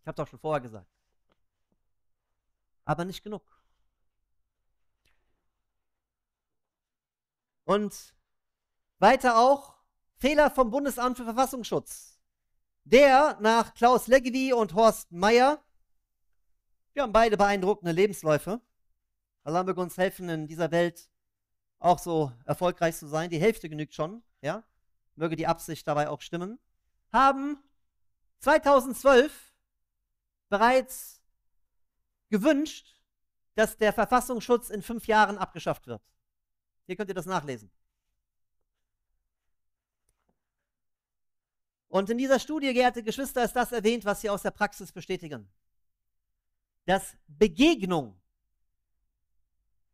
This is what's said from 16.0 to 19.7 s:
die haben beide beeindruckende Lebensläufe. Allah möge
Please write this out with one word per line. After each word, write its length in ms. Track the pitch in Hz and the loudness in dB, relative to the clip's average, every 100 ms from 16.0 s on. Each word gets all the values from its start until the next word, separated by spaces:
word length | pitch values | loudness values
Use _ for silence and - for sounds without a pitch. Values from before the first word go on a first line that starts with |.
| _ _ _ _ _ _ _ _ _ 285 | _ _ _ _ _ _ _ _ _ -6
die 60 | |
haben 100 | 254 | 2
beide 240 | 214 233 202 | 4 4 4
beeindruckende 560 | 202 202 180 202 170 | 2 2 0 -2 -2
Lebensläufe. 680 | 165 208 196 156 151 - 233 _ _ _ _ _ _ _ _ | 0 0 0 0 0 0 -10 _ _ _ _ _ _ _ _
Allah 200 | 143 170 | -4 -4
möge 180 | 185 | -2